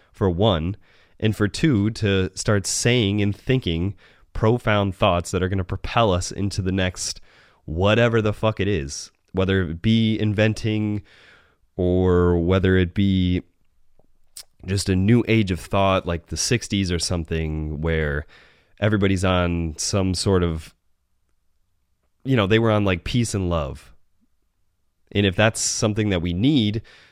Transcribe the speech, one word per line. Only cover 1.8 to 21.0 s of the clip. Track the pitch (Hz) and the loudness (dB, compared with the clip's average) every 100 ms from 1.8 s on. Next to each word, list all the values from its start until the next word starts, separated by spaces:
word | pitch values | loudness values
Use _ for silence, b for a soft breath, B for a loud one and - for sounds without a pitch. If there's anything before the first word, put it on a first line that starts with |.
| 104 | 0
to | 110 104 98 92 - | -2 -2 0 -2 -4
start | - 104 - | -2 -2 -2
saying | - 120 123 101 104 | -2 0 2 2 0
and | 104 98 | 0 -2
thinking | - 131 92 82 95 - b b b | -2 -2 0 -2 -4 -6 b b b
profound | - 110 120 - 104 98 - | -2 0 0 0 0 0 0
thoughts | 104 87 - | 0 0 -2
that | 95 | -2
are | 92 | -2
gonna | 98 | -4
propel | 90 98 - 120 113 | -4 -6 -4 0 2
us | 90 - | 0 -2
into | - 98 - | -4 -4 -4
the | 92 | -4
next | 95 92 - - - b b b b - | -2 -2 -4 -10 -12 b b b b -10
whatever | 80 98 110 117 113 | 0 2 4 4 2
the | 107 | 0
fuck | 101 110 - | 0 -2 -2
it | 95 | -2
is, | 82 69 - - _ _ | -2 -4 -10 -16 _ _
whether | 95 95 95 87 | -2 0 0 0
it | 85 | -2
be | 113 113 110 110 | 2 2 2 0
inventing | 107 101 110 107 110 107 107 104 b b b b b b _ - | -2 0 0 0 -4 -2 -2 -4 b b b b b b _ -4
or | 90 90 92 87 87 87 | 0 2 4 4 4 2
whether | 85 92 95 92 | 2 2 4 4
it | 90 | 2
be | - 98 95 90 90 - _ _ _ _ _ _ _ _ - - _ 90 | 2 2 2 2 0 -4 _ _ _ _ _ _ _ _ -20 -20 _ -6
just | 98 - | -4 0
a | 92 | 0
new | 98 120 107 | 4 4 4
age | 113 98 | 2 2
of | 87 | -4
thought | - 98 98 95 87 | -4 0 2 0 0
like | 85 - | -6 -6
the | 80 | -6
sixties | - 123 - 101 92 | -2 -2 -2 -2 -2
or | 85 | -2
something | - 87 78 80 80 78 76 76 | -2 -4 -4 -4 -4 -6 -6 -6
where | 82 80 76 71 - b b b b b | -2 -2 -2 -4 -8 b b b b b
everybody's | 104 104 98 95 | 0 2 2 2
on | 92 90 87 85 82 76 | 2 2 0 -2 -4 -6
some | - 101 95 | -4 -2 0
sort | 90 104 92 | -2 2 2
of, | 87 80 - _ _ _ | 2 -4 -10 _ _ _